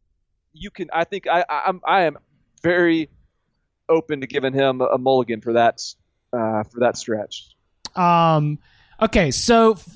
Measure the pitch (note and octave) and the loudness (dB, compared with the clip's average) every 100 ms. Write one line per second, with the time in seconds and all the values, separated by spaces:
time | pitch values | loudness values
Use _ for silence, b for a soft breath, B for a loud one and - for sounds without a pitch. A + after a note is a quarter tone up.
0 | _ _ _ _ _ D#3 G3 - E3+ E3 | _ _ _ _ _ -18 -16 -12 -6 -4
1 | E3+ G3 - F3 - D3 F#3+ F3+ - F#3+ | -4 -4 -2 0 -2 -4 -4 -4 0 2
2 | E3 - _ _ _ _ E3+ F3+ F3 E3 | 0 -4 _ _ _ _ 0 2 2 0
3 | D3 _ _ _ _ _ _ _ - D#3+ | -4 _ _ _ _ _ _ _ -2 0
4 | D#3+ D3 C3 C3+ C3 C3+ C3+ B2+ B2 C3 | 0 -8 -6 -4 -2 0 0 0 0 0
5 | C3 C3 A#2+ A2 A#2+ A#2 A#2 - - - | 2 0 0 -4 -2 2 2 0 -10 -18
6 | _ _ _ B2 A2 G#2+ G#2+ A#2+ A#2+ - | _ _ _ -4 -2 -4 -6 -2 -2 -2
7 | - G#2+ G2+ - - _ _ _ - - | -6 -8 -8 -14 -20 _ _ _ -10 -2
8 | F3 E3+ E3 D#3 D3 D3+ b b b - | 2 4 4 2 0 -6 b b b -4
9 | A3 A3 D#3 - - A3+ A3+ G#3+ - | 0 2 0 0 4 6 4 2 -6